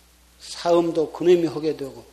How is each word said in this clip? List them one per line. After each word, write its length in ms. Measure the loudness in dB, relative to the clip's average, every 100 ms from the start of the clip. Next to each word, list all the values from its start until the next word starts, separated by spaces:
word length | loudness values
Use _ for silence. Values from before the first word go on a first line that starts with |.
| _ _ _ _
사음도 720 | -18 -6 2 2 2 -2 -4
그놈이 340 | -2 4 4 4
하게 300 | -4 -4 -6
되고 280 | -8 -14 -20